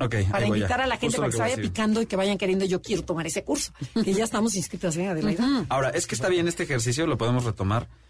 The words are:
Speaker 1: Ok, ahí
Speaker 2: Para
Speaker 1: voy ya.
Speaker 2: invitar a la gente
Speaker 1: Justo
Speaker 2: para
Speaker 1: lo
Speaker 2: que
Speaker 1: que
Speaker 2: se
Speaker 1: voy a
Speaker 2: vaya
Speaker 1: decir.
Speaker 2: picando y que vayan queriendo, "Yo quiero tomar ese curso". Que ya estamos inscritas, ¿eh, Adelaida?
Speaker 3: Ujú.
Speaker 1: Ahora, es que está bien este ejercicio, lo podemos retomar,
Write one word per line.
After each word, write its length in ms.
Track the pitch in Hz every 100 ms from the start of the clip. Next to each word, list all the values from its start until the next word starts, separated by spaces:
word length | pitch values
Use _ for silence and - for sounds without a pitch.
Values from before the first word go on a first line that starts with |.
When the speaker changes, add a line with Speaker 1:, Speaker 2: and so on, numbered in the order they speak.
Speaker 1:
Ok, 140 | 127 110
ahí 80 | 95
Speaker 2:
Para 200 | - 208
Speaker 1:
voy 120 | 104
ya. 60 |
Speaker 2:
invitar 180 | 98 -
a 40 | 262
la 120 | 240
gente 180 | - 233
Speaker 1:
Justo 60 |
Speaker 2:
para 40 | -
Speaker 1:
lo 20 |
Speaker 2:
que 20 |
Speaker 1:
que 40 | -
Speaker 2:
se 20 |
Speaker 1:
voy 20 |
a 40 | 226
Speaker 2:
vaya 100 | 254
Speaker 1:
decir. 160 | -
Speaker 2:
picando 300 | - 214 220
y 40 | 226
que 80 | 190
vayan 200 | 196 196
queriendo, 280 | 196 190 190
"Yo 160 | 180
quiero 200 | - 196
tomar 240 | - 170 165
ese 160 | 196
curso". 300 | - 294 - - 131 -
Que 80 | 208
ya 100 | 190
estamos 300 | 226 226 226
inscritas, 400 | 190 156 180 180 156
¿eh, 80 | 190
Adelaida? 340 | 165 156 165
Speaker 3:
Ujú. 240 | 240 269 156
Speaker 1:
Ahora, 180 | 135 135
es 180 | 160 -
que 80 |
está 140 | 127 190
bien 180 | 180 170
este 180 | 165
ejercicio, 420 | 165 131 117 123 165
lo 100 | 127
podemos 280 | 113 123
retomar, 440 | 120 98 98 110 - -